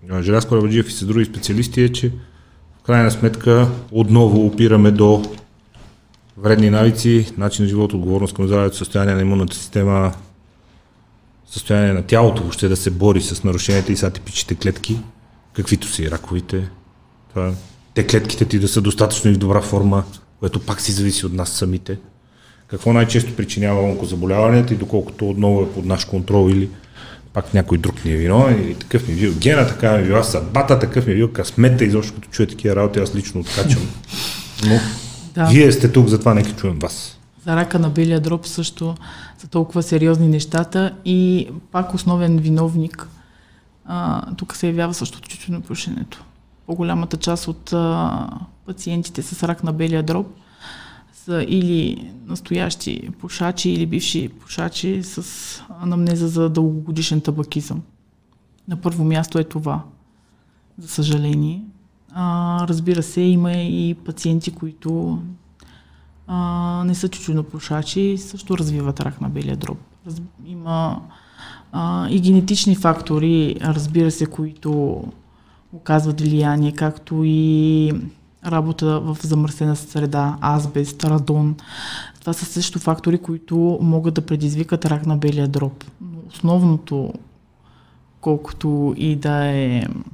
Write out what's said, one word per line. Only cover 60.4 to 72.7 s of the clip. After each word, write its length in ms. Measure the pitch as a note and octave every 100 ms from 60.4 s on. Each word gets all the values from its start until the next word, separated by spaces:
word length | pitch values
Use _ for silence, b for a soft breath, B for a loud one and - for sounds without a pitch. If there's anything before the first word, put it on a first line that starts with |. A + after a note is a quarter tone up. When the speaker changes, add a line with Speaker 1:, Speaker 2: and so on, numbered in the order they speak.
| _ _ _ -
Speaker 2:
за 100 | E3
съжаление. 760 | - D3+ D3 D3 D3 D3+ F3 G#3+ - _ _ _
А, 540 | F3+ F3+ F3 F3 F3 F3
разбира 360 | E3 E3+ F3
се, 180 | D#3+ -
има 300 | F3+ F3+ F3
и 420 | F3 E3+ E3+ E3+ E3 -
пациенти, 460 | E3 E3 E3 D#3+
които, 680 | E3 D#3+ D#3 E3 E3 E3+ E3 E3+ F3+ _ _ b b b b b _ -
а, 560 | F3+ F3 F3 F3 F3 F3+
не 100 | F3+
са 140 | F#3+
тютюнопушачи, 1080 | - - D#3 D3+ D#3 - D3+ D3+ F#3+ G3 G3
също 400 | G3 G3 - F3+
развиват 420 | D#3 D3 C#3+ C#3+
рак 220 | D3 C#3
на 80 | C#3
белия 260 | D3 C#3+ C#3
дроб. 200 | - - - _ F3+
Раз-, 140 | E3 F3 _ C#3
има, 520 | F3 E3 E3 D#3+ - - B B B B B B
а, 380 | - E3+ F3 F3
и 100 | G3
генетични 560 | F3+ F#3+ F#3 G3+ -